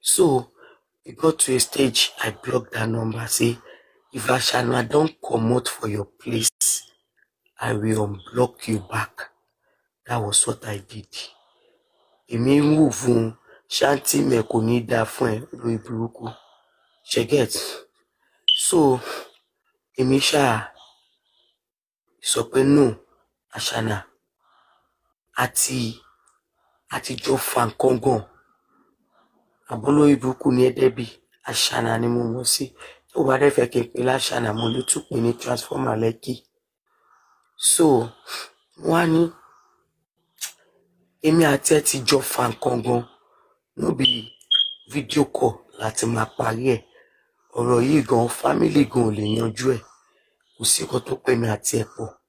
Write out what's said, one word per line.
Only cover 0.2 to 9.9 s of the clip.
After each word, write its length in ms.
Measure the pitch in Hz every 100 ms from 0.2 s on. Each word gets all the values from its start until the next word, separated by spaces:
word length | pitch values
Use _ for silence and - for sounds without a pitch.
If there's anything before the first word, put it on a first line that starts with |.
| 170 131 120 _ - _ _ _
it 140 | - 127
got 200 | 160 160
to 140 | -
a 60 | 127
stage, 520 | - - 135 117 - -
I 80 | 123
blocked 420 | 107 - 127 117
that 160 | 113 110
number. 380 | 113 113 110 113
Say, 320 | - 117 117 - - _ _ _
"If 140 | 131 110
Àṣànà 600 | 127 - 127 120 123 123
don 200 | 147 156 -
comot 480 | - 117 113 123 -
for 200 | - 110
your 180 | 104 98
place, 760 | _ - 117 113 _ - - - _ _ _ _ _ _ _
I 140 | 117
will 300 | 110 107 107 104
unblock 600 | 101 - 117 123 - -
you 100 | 110
back." 540 | 98 107 110 - - _ _ _ _ _ _